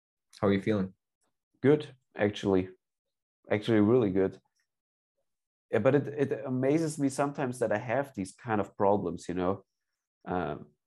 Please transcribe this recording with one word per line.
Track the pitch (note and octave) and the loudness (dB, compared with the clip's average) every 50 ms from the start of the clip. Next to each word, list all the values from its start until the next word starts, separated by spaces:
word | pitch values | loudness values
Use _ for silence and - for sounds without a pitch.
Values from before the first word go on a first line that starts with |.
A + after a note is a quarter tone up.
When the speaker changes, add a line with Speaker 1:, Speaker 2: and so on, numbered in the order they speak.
| _ _ _ _ _ _ - - | _ _ _ _ _ _ -8 -2
Speaker 1:
How | - G2+ | 0 0
are | G2 | 0
you | G2 | 2
feeling? | F#2+ A#2 G#2+ G2+ F#2+ F#2+ - _ _ _ _ _ _ _ _ _ _ _ _ _ - | 0 0 -2 -2 -2 -4 -8 _ _ _ _ _ _ _ _ _ _ _ _ _ 2
Speaker 2:
Good, | C3 D3 D3+ D3+ - - _ _ _ _ | 4 4 4 2 -4 -16 _ _ _ _
actually. | - G2+ G#2 G#2 - - G2+ F#2+ F#2 F#2 F#2 - _ _ _ _ _ _ _ _ _ _ _ _ _ _ - | -2 -2 -2 -2 -2 0 2 2 2 0 -2 -8 _ _ _ _ _ _ _ _ _ _ _ _ _ _ -4
Actually, | - G#2+ G#2 - A2+ G#2+ | -4 -2 0 2 4 4
really | G#2 G2+ A#2 C3 A#2 G2+ | 6 6 4 4 2 2
good. | F#2 F#2+ F#2+ F#2 - - _ _ _ _ _ _ _ _ _ _ _ _ _ _ _ _ _ _ _ _ _ _ _ _ _ _ | 2 2 0 0 -2 -6 _ _ _ _ _ _ _ _ _ _ _ _ _ _ _ _ _ _ _ _ _ _ _ _ _ _
Yeah, | - A2+ | -2 2
but | G#2 C3 C3 | 4 4 4
it, | D3 C3 - | 4 2 -2
it | C#3+ D3+ C#3 C3+ - A2 G#2+ | -2 -4 -2 -2 -2 -6 -6
amazes | C#3 B2+ B2+ C3 C3+ D3 E3 E3 D#3 D#3 D#3 | -6 -4 0 2 2 2 2 0 -2 -2 -2
me | C#3+ C3+ | -2 -2
sometimes | B2+ - C#3+ C#3+ C#3+ - C#3+ B2+ B2+ B2+ | 0 -2 -2 -4 -2 -4 -6 -6 -4 -2
that | A2+ A2 G#2 | -2 0 0
I | G#2+ | -2
have | B2 B2 A2+ C3+ C#3 - - | -2 -2 -2 -2 -4 -4 -6
these | G#2 F#2+ F#2 - | -8 -8 -8 -10
kind | - - A#2+ A2 G#2 | -12 -6 -4 -2 -2
of | G2 - - | -2 -4 -2
problems, | - G#2 G2 G#2 G#2 F#2+ F2 E2 F2+ - - | 0 2 2 4 2 0 -2 -6 -6 -8 -6
you | F2 | -4
know. | F2+ F#2 F2+ G2+ G2 - _ _ _ _ _ _ _ _ _ _ _ _ | -2 0 0 -2 -2 -6 _ _ _ _ _ _ _ _ _ _ _ _
Um, | F2+ F2+ F2+ F2 D2 D2+ - - - _ _ _ | -6 -4 -4 -4 -4 -6 -8 -12 -16 _ _ _